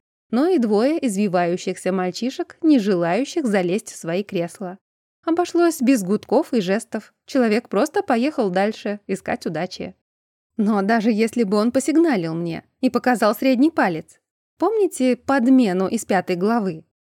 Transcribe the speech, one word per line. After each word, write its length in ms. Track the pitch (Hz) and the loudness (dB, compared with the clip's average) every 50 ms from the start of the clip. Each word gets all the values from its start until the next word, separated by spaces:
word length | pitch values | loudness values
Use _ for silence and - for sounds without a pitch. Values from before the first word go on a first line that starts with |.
| _ _ _ _ _ - | _ _ _ _ _ -4
но 180 | 220 247 302 | -2 0 2
и 120 | 370 370 277 | 2 2 2
двое 460 | 226 208 214 202 240 285 320 330 269 | 2 2 2 2 2 2 0 0 -2
извивающихся 840 | 240 185 196 214 190 175 180 175 170 180 180 - 196 185 - - 185 | -2 -2 0 -2 0 0 0 0 0 -2 -4 -4 -8 -8 -6 -4 -4
мальчишек, 680 | 190 190 185 185 180 - 226 262 - - 339 _ - - | -2 -2 -2 -4 -4 -6 -8 -6 -6 -8 -10 _ -10 -2
не 160 | - 311 294 | 2 4 4
желающих 680 | 240 190 214 190 170 170 165 180 226 277 - - 349 269 | 4 4 2 0 2 0 0 0 -2 -2 -2 -4 -4 -2
залезть 440 | 220 202 190 180 170 185 220 - - | 0 0 0 0 0 -2 -4 -6 -8
в 40 | - | -18
свои 280 | - - 165 170 196 202 | -12 -8 -4 -4 -4 -6
кресла. 540 | - - 170 170 170 - - 196 175 190 - _ _ _ _ _ _ _ _ - | -4 -4 -6 -6 -6 -8 -12 -12 -12 -12 -16 _ _ _ _ _ _ _ _ -2
Обошлось 560 | 330 330 349 349 - - 339 349 339 330 - | -2 0 0 0 0 0 2 2 2 2 0
без 220 | 233 247 269 214 185 | 2 2 2 2 2
гудков 500 | 180 214 208 - - 202 277 - - 269 | -2 -2 -4 -2 0 0 0 0 0 -2
и 80 | 226 | -2
жестов. 520 | 175 185 196 226 - _ - 220 - - _ _ _ | 0 0 -2 -2 -2 _ -10 -10 -10 -12 _ _ _
Человек 420 | - - 269 240 214 208 240 - | -4 0 0 2 2 2 0 -2
просто 360 | - - 196 285 302 - 403 392 | -2 -2 -2 -2 0 -2 -4 -2
поехал 460 | - 247 233 247 302 - 269 220 190 | 0 0 0 0 -2 0 -2 -2 0
дальше 500 | 180 190 202 220 214 - - 202 208 208 _ | 0 0 0 0 -4 -6 -8 -8 -8 -8 _
искать 380 | - 190 - - - - - - | -8 -8 -6 -4 -8 -8 -6 -6
удачи. 500 | 208 156 151 180 180 - - - - - _ _ _ _ _ _ _ _ _ _ _ - | -8 -6 -6 -6 -8 -8 -12 -12 -14 -14 _ _ _ _ _ _ _ _ _ _ _ -4
Но 260 | - 202 214 220 196 | -2 0 2 2 2
даже 300 | 196 202 233 226 196 247 | 2 2 0 2 2 2
если 320 | 214 208 220 226 - 240 226 | 2 2 0 0 0 -2 0
бы 140 | 185 214 | 2 2
он 140 | 208 214 240 | 0 0 2
посигналил 640 | - 269 - 320 285 320 330 320 233 185 165 165 160 | 0 0 0 2 2 4 4 4 2 0 -2 -4 -4
мне 280 | 170 170 170 160 - _ _ _ - | -4 -6 -6 -6 -8 _ _ _ -2
и 100 | 254 247 | -2 0
показал 440 | - 233 - 254 247 190 226 208 220 | 0 0 0 0 2 4 2 2 2
средний 380 | - 254 269 262 220 285 320 | 2 2 2 4 4 4 2
палец, 480 | - 311 247 190 160 156 - _ - _ _ _ _ _ _ _ _ - | 4 2 0 0 0 -4 -8 _ -20 _ _ _ _ _ _ _ _ -2
помните 560 | 320 403 453 427 392 311 - - 254 254 240 | -2 0 2 2 0 0 0 0 0 0 0
подмену 720 | - - - 269 277 226 262 262 254 240 190 180 185 190 | 0 -2 0 0 2 4 4 6 6 4 4 2 0 -2
из 180 | - 233 226 - | -2 -2 -6 -2
пятой 300 | - 208 180 175 - 180 | 0 0 0 0 0 -2
главы? 500 | 175 190 214 233 240 196 185 160 160 - _ _ _ _ _ _ | 0 0 0 0 0 -2 -2 -6 -8 -14 _ _ _ _ _ _